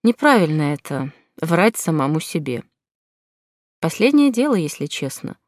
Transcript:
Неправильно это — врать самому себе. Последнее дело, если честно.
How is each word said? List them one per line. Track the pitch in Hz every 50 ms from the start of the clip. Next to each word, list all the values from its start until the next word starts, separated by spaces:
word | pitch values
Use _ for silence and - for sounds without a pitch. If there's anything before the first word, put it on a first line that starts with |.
Неправильно | - 226 233 - - 302 277 220 175 151 156 156 151 143 147
это — | 139 _ - 143 131 135 139 - _ _ _ _ -
врать | - 160 170 170 196 226 226
самому | - - - 160 151 135 139 151 160
себе. | - - - 170 147 135 123 113 - _ _ _ _ _ _ _ _ _ _ _ _ _ _ _ _ _ _ _ _ _ _ _
Последнее | - 165 - - 214 269 285 294 285 277
дело, | 233 233 269 302 254
если | 190 160 147 - - 143
честно. | 151 - - 147 135 - - - - - _ _